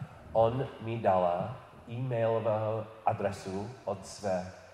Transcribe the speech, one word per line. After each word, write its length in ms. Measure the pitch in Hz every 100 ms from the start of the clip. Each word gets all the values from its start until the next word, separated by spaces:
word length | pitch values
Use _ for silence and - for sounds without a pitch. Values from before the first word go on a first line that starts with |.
| - - -
on 360 | 110 113 127 123 -
mi 180 | 110 113
dala 560 | 101 92 90 87 98 127 - - -
e-mailovou 920 | 117 131 117 113 113 110 107 107 110 107 - -
adresu 680 | 104 101 95 95 95 113 123 -
od 220 | 98 -
své 440 | - 104 92 92 - -